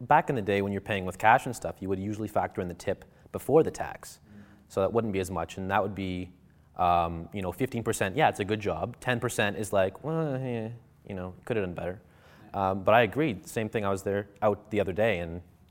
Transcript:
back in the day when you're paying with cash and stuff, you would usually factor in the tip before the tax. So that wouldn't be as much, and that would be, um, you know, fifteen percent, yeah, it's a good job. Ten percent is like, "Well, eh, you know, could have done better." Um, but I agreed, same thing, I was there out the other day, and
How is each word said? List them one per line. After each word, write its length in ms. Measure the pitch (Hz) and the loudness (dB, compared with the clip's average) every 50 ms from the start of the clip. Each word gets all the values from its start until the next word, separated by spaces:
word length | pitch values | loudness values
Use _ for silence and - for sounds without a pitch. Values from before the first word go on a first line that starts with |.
back 280 | 123 - 147 160 - - | 2 4 4 4 6 4
in 60 | 143 | -2
the 60 | 117 | -2
day 200 | 95 104 98 101 | 2 2 2 2
when 100 | 98 101 | 2 0
you're 100 | 101 98 | -2 -4
paying 240 | - - 104 95 92 | -2 -2 -4 -2 -2
with 120 | 92 - | -4 -4
cash 300 | - 107 110 123 135 - | 4 6 6 6 6 4
and 80 | 135 113 | -2 -8
stuff, 260 | - - 82 - - | -6 -6 -8 -8 -6
you 80 | 95 95 | -4 -4
would 100 | 98 95 | -2 -2
usually 280 | 95 107 104 107 107 | -2 -4 -4 -4 -6
factor 340 | 98 - 101 92 92 - 104 | -2 0 0 0 0 -4 -4
in 60 | 92 | -6
the 80 | 87 87 | -6 -6
tip 300 | - - 101 92 - - - - - - - | -6 -4 -6 -6 -6 -8 -20 -20 -20 -20 -12
before 320 | - 95 - - 135 160 135 | -12 -10 -2 4 6 6 6
the 80 | 92 | 6
tax. 480 | - - 82 - - - - - - - - - - - - - - - - | 0 -6 -8 -8 -8 -12 -16 -18 -20 -20 -20 -20 -20 -20 -20 -20 -20 -20 -20
So 140 | _ - 104 | _ -2 0
that 120 | 95 85 104 | 0 2 2
wouldn't 200 | 117 113 110 95 | 0 -2 0 -2
be 60 | 95 | -2
as 120 | 92 90 | -2 -2
much, 260 | 95 82 82 - - | -4 -6 -6 -6 -6
and 140 | 95 95 95 | -8 -4 0
that 100 | 98 104 | 0 2
would 140 | 95 107 95 | 2 0 -4
be, 380 | 95 95 92 90 90 92 - - _ - - _ _ _ _ - | -4 -4 -4 -4 -6 -8 -10 -14 _ -20 -20 _ _ _ _ -2
um, 520 | - 90 87 87 85 85 82 85 82 82 - | 2 4 4 4 4 2 0 -2 -6 -8 -8
you 100 | - 101 92 | -6 -4 -4
know, 80 | 90 | -4
fifteen 320 | - - 131 - - 117 104 | -2 -2 -4 -2 -2 -4 -2
percent, 320 | 113 107 - 110 95 92 | -2 -2 0 -2 -2 2
yeah, 120 | 143 151 | 2 2
it's 120 | 107 101 - | 2 2 0
a 60 | 101 | -2
good 140 | 90 110 107 | -2 -2 -2
job. 380 | 101 113 80 80 95 117 - - | 0 -4 -2 -2 -4 -6 -6 -6
Ten 200 | - 127 123 117 | -2 -2 -2 0
percent 360 | 127 113 - - 107 101 101 | -2 -4 0 0 0 0 0
is 140 | - 107 - | -4 -6 0
like, 320 | 104 98 95 95 - - - | 2 2 2 2 0 -6 -8
"Well, 300 | 151 160 160 160 147 131 | -4 -4 -2 -2 -4 -4
eh, 340 | 127 131 127 120 113 110 110 120 120 - _ _ _ _ | -4 -4 -4 -4 -4 -6 -8 -10 -14 -18 _ _ _ _
you 80 | - 101 | -10 -8
know, 200 | 92 90 92 87 - - | -8 -8 -10 -12 -14 -6
could 120 | - 120 | -4 -2
have 80 | 110 95 | -2 -2
done 100 | 90 85 | -2 -4
better." 260 | 82 85 87 92 - - - - - - - - - - - - | -6 -6 -6 -8 -10 -14 -20 -20 -20 -20 -20 -20 -20 -20 -10 -4
Um, 280 | 98 98 95 95 101 90 | 0 0 2 0 2 4
but 120 | 110 107 | 6 8
I 60 | 120 | 8
agreed, 460 | 120 98 - 135 160 143 98 90 - | 8 6 2 0 -2 -2 -2 -6 -10
same 220 | - - 117 110 104 | -8 -4 -4 -4 -2
thing, 160 | - 113 101 | -2 -2 0
I 40 | 98 | 0
was 120 | 98 95 | -2 0
there 280 | - 104 98 101 98 - - - | 0 0 0 -2 -2 -6 -8 0
out 300 | 110 107 101 - - - | 0 0 0 0 -4 -4
the 80 | 107 101 | 0 0
other 140 | 95 95 85 | 0 0 0
day, 260 | 98 110 117 98 85 | 2 2 2 2 0
and 220 | 87 82 85 90 - - - _ - _ | -2 -6 -8 -10 -12 -14 -20 _ -20 _